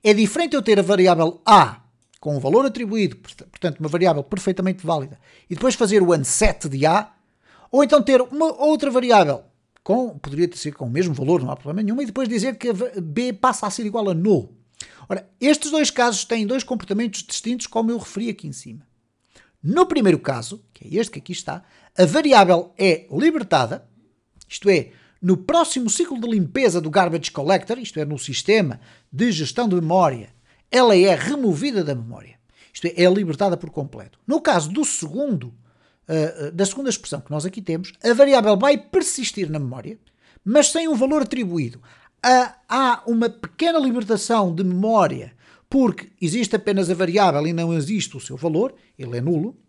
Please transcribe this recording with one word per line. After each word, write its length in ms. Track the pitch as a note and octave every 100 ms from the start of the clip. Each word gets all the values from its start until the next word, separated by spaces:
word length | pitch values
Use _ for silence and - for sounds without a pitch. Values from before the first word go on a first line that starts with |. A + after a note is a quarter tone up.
É 100 | G#3
diferente 420 | G#3 G#3 D#4+ E4+
eu 60 | D4
ter 160 | - G3+
a 40 |
variável 580 | F3+ G3+ F#3 E3 E3 -
A 380 | - G3+ B2+ F#2+ _ _ _ _
com 140 | D3+ C#3+
um 20 |
valor 280 | C3 G#3+ C4+
atribuído, 500 | A#3 A3 A3 F3+ -
porta-, 280 | - -
portanto 340 | - - E3+ C#3+
uma 100 | D#3
variável 340 | E3 F3+ D3
perfeitamente 600 | C#3 G3 - F#3 F#3+ F#3
válida, 340 | D#3+ D#3+ C3+ C#3+ _ _ _
e 60 |
depois 180 | E3+ C4
fazer 300 | - G#3+ G#3
o 100 | F3
unset 560 | D#3+ C3+ - - - D3+
de 160 | C3+
A, 260 | D3+ F#3 G#3+ _ _ _ _ _ _
ou 140 | C4
então 180 | C#4+ D4+
ter 200 | C#4 B3+
uma 240 | B3 C#4+ D#4+ -
outra 280 | D4 D#4 C#4
variável, 520 | B3 B3 A3 D#3+ B2 _ _ _ _
com, 340 | - A3+ B3 D3
poderia 300 | C#3 C#3+ E3+
ter 100 | -
sido 200 | D3+ C#3+
com 80 |
o 40 | B2
mesmo 240 | C3+ F3+
valor, 300 | C3+ C3 F3
não 80 | B2+
há 40 |
problema 280 | C3+ C#3 F3+
nenhum, 180 | G#3 A#3+
e 40 |
depois 240 | B3+ A3+ B3
dizer 280 | A3+ B3 B3
que 120 | B3
a 40 |
va-, 180 | G3 B3 G3+
B 320 | D#3+ D3 B3
passa 340 | G3+ C4 B3+ G#3
a 20 |
ser 160 | A3
igual 240 | G#3+ A3+ G3+
a 40 |
null. 420 | E3 G3 F#3+ - _ _ _ - - -
Ora, 200 | F#3 - _
estes 280 | C4 D4+ D4+
dois 220 | D#4 D4
casos 320 | - A#3+ A3
têm 240 | - A3+ G#3
dois 160 | C4
comportamentos 600 | - A#3 - G3+ A#3 -
distintos, 440 | - - A3 B3 -
como 240 | A3+ A3+
eu 60 | A#3
referi 320 | - G3 A3+
aqui 180 | G3+ D3+
em 60 |
cima. 340 | C3 C3 A#2 _ _ _ _ _ _ _ _
No 240 | C#3+ D4
primeiro 320 | F#4 D#4 G3+ C#3+
caso, 460 | - B2 A2+ G#3 _
que 120 | _
é 160 | - F3
este 100 | A3+
que 80 | -
aqui 140 | -
está, 280 | F3+ - E3 _ _ _ -
a 80 |
variável 680 | F3 C4+ D4+ B3 F#3 F3 F3 -
é 280 | G3 D#3+ -
libertada, 760 | C#3+ D#4 D#4 G3+ D3+ A#2 - _ _ _ _ _ _ -
isto 220 | - G3
é, 220 | F3 - _ _ _
no 140 | F3+
próximo 540 | F#3 F#3 E4 E4 C4+ A#3
ciclo 300 | - F4 C4
de 80 | A#3
limpeza 520 | A3 D#3+ C4+ B3+ F3
do 100 | D#3
garbage 420 | D#3+ F3 D#3+ -
collector, 460 | - C#3+ F#3+ - A#3+
isto 220 | A3+ D#3
é, 60 |
no 120 | D3 D3
sistema 600 | - B2+ - A3 D#3 A#2 - _ _
de 180 | C3+ A#3+
gestão 380 | D#3+ C#3+ - A#3
de 80 |
memória, 580 | F3+ D#3+ F#3 E3 B2 G2+ _ _ _ _
ela 240 | B3 A#3+ F#3+
é 160 | F#3+
removida 680 | D#3 D#3+ C#4+ A#3 D3+ C#4+ A3
da 100 | D3+
memória. 460 | B2+ A2+ G#2 - _ _ _ _
Isto 140 | - E3+
é, 160 | E3
é 60 | F3+
libertada 460 | G3 F3+ C#3+ G3
por 140 | E3 E3+
completo. 480 | - C#3 A2+ G2 _
No 160 | - D#4
caso 300 | D#4+ F#3+ D3+
do 120 | A3
segundo, 720 | C#4+ - - G3 C#4+ F3 A#2+ A#2 _ _ _ _ -
eh, 280 | D#3+ D#3 D#3+
eh, 140 | D3
da 140 | E3+
segunda 240 | F#3+ C4 C4+
expressão 320 | - - C#3+
que 80 | -
nós 160 | D3+
aqui 160 | F3 G3+
temos, 320 | F#3+ E3 F#3 _
a 100 | A#3
variável 440 | A#3 C#4 C4 G#3+ G3
vai 200 | C4+ D4
persistir 720 | - F#4 - - A#3+ - E3
na 100 | D#3
memória, 400 | C3 B2+ - A3 _ _ _ _
mas 260 | F#3+ C#4 D4
sem 180 | E4 E4
um 80 |
valor 260 | B3 C4+ D4+
atribuído. 580 | B3+ B3+ G3 E3+ A#2+ - _ _ _ _
Há, 340 | - B3+ B3 - _
há 360 | A#3+ C4 A#3+
uma 240 | A3+ A3+ A#3
pequena 480 | A#3 - - E4 E4
libertação 760 | C4+ A#3+ G3+ G#3 - A3+ F#3+
de 100 | D#3+
memória, 680 | F#3 F3+ G#3+ A3 F#3 C3+ G2+ _ _ _ _
porque 420 | C4+ A#3+ - - _
existe 360 | E3 G#3+ G3+
apenas 340 | A3 - G3 F3
a 60 |
variável 500 | F3+ F#3 G3 F#3+ C#3+
e 80 | D#3
não 180 | E3+ E3
existe 440 | E3 C#3+ G#3+ - C3+
o 20 |
seu 160 | -
valor, 380 | C3 D#3+ D#3 C4 - _ -
ele 200 | B2+ A#2+
é 40 |
nulo 340 | C3+ E3 G3+ -